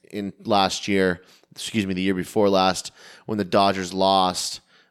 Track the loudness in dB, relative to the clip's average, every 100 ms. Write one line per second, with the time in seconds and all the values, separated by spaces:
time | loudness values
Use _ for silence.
0 | -14 -10 -10 -10 -2 0 0 -2 -2 2
1 | 2 0 -8 _ _ -14 -6 -4 -2 -2
2 | 0 -2 -2 0 2 4 2 0 -8 -16
3 | -20 -18 -6 -4 0 2 2 0 -4 0
4 | 4 4 2 -2 -6 -10 -16 _ _